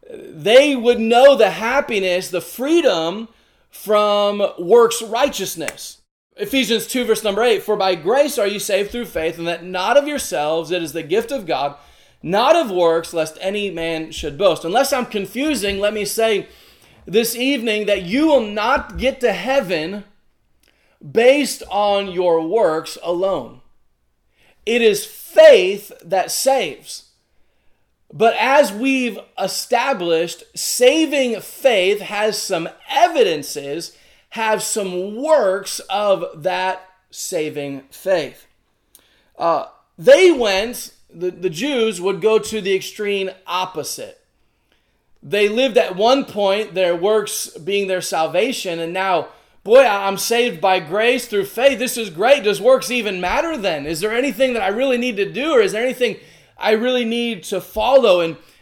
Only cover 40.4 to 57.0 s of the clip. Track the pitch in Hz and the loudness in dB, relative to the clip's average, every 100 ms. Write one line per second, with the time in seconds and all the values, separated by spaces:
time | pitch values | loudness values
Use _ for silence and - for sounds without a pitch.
40.4 | 220 190 226 247 - _ _ 170 180 175 | 0 0 -4 -8 -16 _ _ -8 -8 -6
41.4 | 180 156 269 269 220 180 185 190 202 220 | -8 -4 -4 0 -2 -2 -4 0 2 2
42.4 | 208 220 196 190 - - 202 196 190 - | 0 -6 -2 -2 -4 -8 -4 -4 -6 -10
43.4 | - 180 185 - - - 107 - _ _ | -6 -6 -4 -8 -10 -10 -14 -18 _ _
44.4 | _ _ _ _ _ _ _ _ 143 196 | _ _ _ _ _ _ _ _ -6 0
45.4 | 208 214 262 202 190 185 220 277 - 208 | 2 2 2 2 2 2 2 2 0 -2
46.4 | 202 196 214 170 180 175 190 214 202 - | 0 0 -2 -2 0 0 2 0 0 -8
47.4 | - - 160 202 196 185 - 175 160 160 | -10 -10 -4 -2 -2 -4 -4 -2 0 0
48.4 | 240 247 190 170 165 185 190 175 - - | 0 -4 -6 -6 -6 -4 0 0 -2 -14
49.4 | _ _ 185 240 254 202 196 196 - 233 | _ _ 6 6 6 2 -2 -4 -2 0
50.4 | 240 170 190 185 156 196 226 254 - 208 | 0 0 0 0 0 -2 0 0 -2 -4
51.4 | 185 - 269 240 247 - 214 160 220 285 | -4 -2 -4 -2 -6 -6 -8 -2 2 2
52.4 | 208 180 214 262 - 247 214 185 180 233 | 2 0 2 2 0 -4 -4 -6 -4 -4
53.4 | 330 311 190 156 143 160 208 233 277 202 | -4 -4 -4 -4 -6 -6 -4 -2 -2 0
54.4 | 262 233 196 208 269 247 247 202 185 165 | -2 0 -2 -2 0 0 -2 -2 -4 -4
55.4 | 302 277 196 208 247 - 240 185 - _ | 0 2 2 0 -4 -2 -4 -4 -16 _
56.4 | _ - 202 220 240 254 | _ -6 0 0 0 0